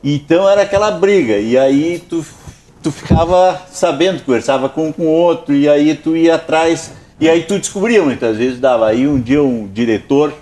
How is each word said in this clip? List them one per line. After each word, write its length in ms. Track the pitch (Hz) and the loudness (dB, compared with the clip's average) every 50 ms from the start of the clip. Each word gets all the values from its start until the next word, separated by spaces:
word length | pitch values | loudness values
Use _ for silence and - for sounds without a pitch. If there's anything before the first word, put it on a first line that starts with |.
então 460 | - 139 147 139 143 - 160 175 196 196 | -2 -2 -4 -4 -2 0 0 2 2 2
era 140 | 202 202 | 2 2
aquela 280 | 196 196 196 196 214 214 | 0 0 0 -2 0 -2
briga, 460 | 190 170 185 196 202 190 143 110 107 101 | 0 0 0 2 2 2 2 0 0 -2
e 180 | 107 113 123 127 | 0 0 2 2
aí 440 | 135 135 139 143 156 170 175 165 165 - | 2 4 2 2 0 -2 -4 -6 -8 -8
tu, 160 | 170 165 151 - - - - - - - _ _ _ - | -8 -8 -8 -8 -18 -20 -20 -20 -20 -20 _ _ _ -8
tu 80 | - 160 | -8 -8
ficava 720 | - - - - - 156 170 165 180 180 185 185 170 - - - | -8 -8 0 2 2 2 4 2 4 4 4 2 2 -2 -12 -16
sabendo, 520 | - - 190 170 147 139 170 190 185 139 | -4 -2 -2 -2 0 0 0 -2 -2 -4
conversava 460 | - - 123 113 113 - 135 135 131 135 | -2 -2 -2 -2 0 -2 -2 -2 -2 -4
com, 240 | - 156 160 156 | -4 -4 -6 -6
com 140 | 151 - 170 | -4 -4 -2
outro, 480 | 156 156 165 175 175 165 165 - - 143 | 0 0 2 2 2 0 -2 -2 -2 0
e 140 | 143 143 147 | 0 2 2
aí 260 | 147 147 147 156 156 | 2 2 2 0 0
tu 220 | 147 - 160 160 | -2 -4 -4 0
ia 200 | 165 165 165 165 | 2 2 2 2
atrás, 560 | 160 - - 165 156 165 165 165 156 - - - - - - _ - | 0 -2 -2 -2 0 0 0 -2 -4 -6 -16 -20 -20 -20 -20 _ 0
e 80 | 151 160 | 2 2
aí 140 | 165 170 | 2 2
tu 160 | 165 - 202 185 | 0 -2 -4 -4
descobria, 440 | - - - 202 190 233 240 208 | -4 -6 -6 -4 -2 2 2 2
muitas 360 | 170 139 120 - 127 113 110 107 | 2 2 -2 -2 -2 -4 -2 -2
vezes 200 | 123 127 127 123 | -2 -4 -2 0
dava. 280 | 131 131 123 113 110 | 0 0 2 2 2
Aí 200 | 110 110 120 135 | 0 0 0 0
um 140 | 147 147 135 | 0 0 -2
dia 220 | 113 113 139 147 | -2 0 0 0
um 260 | 147 135 123 113 104 98 | 0 0 -2 -4 -8 -10
diretor 600 | 95 107 120 113 110 101 - - 139 143 151 147 143 - | -4 -4 -2 0 -2 -2 -2 0 0 0 0 0 -4 -12